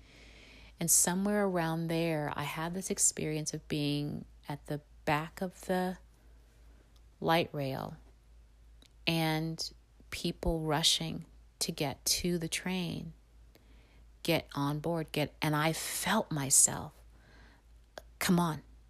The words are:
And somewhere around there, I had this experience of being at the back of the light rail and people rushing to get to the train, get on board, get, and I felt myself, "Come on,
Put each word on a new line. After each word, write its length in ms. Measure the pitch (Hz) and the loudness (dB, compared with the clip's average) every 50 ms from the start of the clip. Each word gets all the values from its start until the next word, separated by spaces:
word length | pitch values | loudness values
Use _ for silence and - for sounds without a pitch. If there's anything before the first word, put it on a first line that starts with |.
| - - - - - - - - - - - - - - - - | -20 -20 -20 -20 -20 -20 -20 -20 -20 -20 -20 -20 -20 -16 -8 -2
And 100 | 175 165 | 2 4
somewhere 540 | - - - 185 175 185 196 202 208 208 202 | 4 4 4 4 2 2 2 2 2 2 2
around 440 | 196 180 175 165 165 160 165 165 165 | 2 2 2 0 0 0 0 0 0
there, 440 | 170 165 165 165 160 151 151 143 - | 0 2 2 2 0 0 -2 -2 -4
I 80 | - | -4
had 320 | 147 143 - - 156 143 175 | -6 -6 -4 -4 -4 -4 -4
this 160 | 190 190 - | -4 -4 -4
experience 640 | 202 - - - - - 156 156 156 156 156 - - | 0 2 2 2 2 0 -2 -2 -2 -4 -4 -4 -6
of 120 | 156 - - | -8 -6 -4
being 560 | 151 151 147 143 143 147 147 147 - - - - - - - - | -2 0 0 0 0 0 -2 -4 -6 -8 -10 -12 -18 -14 -10 -8
at 180 | 147 - - | -8 -8 -6
the 140 | - 151 147 - - - - - | -6 -6 -6 -8 -10 -18 -6 0
back 360 | - 151 147 156 165 - - | 0 0 0 0 -4 -6 -6
of 200 | 190 180 - - - | -6 -6 -6 -6 -2
the 320 | - 185 185 185 185 185 - - - - - - - - - - - - - - - - - - - - - - - - - | 0 0 2 0 0 -4 -6 -12 -20 -20 -20 -20 -20 -20 -20 -20 -20 -20 -20 -20 -20 -20 -20 -20 -20 -20 -20 -20 -20 -12 -4
light 280 | 170 160 165 170 - - | 0 2 4 4 2 0
rail 440 | - 147 139 135 131 - 50 - 160 - - - - - - - - - - - - - - - - - - - - - - | -2 -4 -4 -4 -4 -4 -6 -8 -10 -12 -18 -20 -20 -20 -20 -20 -20 -20 -20 -20 -20 -20 -20 -20 -20 -20 -20 -20 -16 -4 0
and 640 | - 165 165 160 160 156 156 160 165 160 165 - - - - - _ _ - - - | 2 2 4 4 2 2 0 0 -2 -4 -6 -8 -10 -10 -14 -20 _ _ -20 -16 -12
people 500 | - - - 175 - - - 175 165 165 | -8 -6 -4 -4 -4 -2 0 0 0 0
rushing 640 | 156 156 147 151 170 - - - 165 160 156 165 165 - - - - - _ - | 2 2 2 4 4 4 4 2 0 -4 -6 -8 -10 -14 -20 -20 -20 -14 _ -6
to 120 | - - | -6 -4
get 320 | 170 - 156 135 - - - | -4 -2 -4 -4 -4 -4 -2
to 340 | - - - - 180 175 170 | -2 0 0 0 0 0 0
the 100 | 160 160 | -2 -4
train, 640 | - - - 180 185 185 175 165 - - - 165 156 - - _ - - - - - - - - - - - - - - - - - - | -4 -4 -4 -4 -4 -4 -4 -4 -6 -6 -8 -10 -12 -16 -20 _ -20 -20 -20 -20 -20 -20 -20 -20 -20 -20 -20 -20 -20 -20 -20 -20 -18 -6
get 260 | - - 165 147 - - - | -2 0 0 0 0 -2 -4
on 260 | 143 139 143 151 151 | -2 0 0 0 -2
board, 260 | 151 165 170 165 156 - | -2 -2 -2 -2 -2 -2
get, 200 | - 151 147 - - - | -2 -2 -2 -2 -2 -2
and 140 | - - 156 | 0 0 2
I 180 | 147 151 160 | 2 2 2
felt 580 | 160 - - - - - - 185 208 220 - - | 0 -2 -4 -6 -4 -2 0 0 0 0 0 0
myself, 640 | 160 147 139 - - - - - - 143 143 156 - - - - - - - - - - - - - - _ - - - - - - - - - - - | -2 -2 0 4 6 6 6 6 4 0 -8 -10 -12 -18 -20 -20 -20 -20 -20 -20 -20 -20 -20 -20 -20 -20 _ -20 -20 -20 -20 -20 -20 -20 -20 -14 -8 -2
"Come 220 | - - 180 170 | 2 4 6 6
on, 220 | 175 165 151 143 - - - - - - | 4 2 0 -4 -8 -14 -20 -20 -20 -20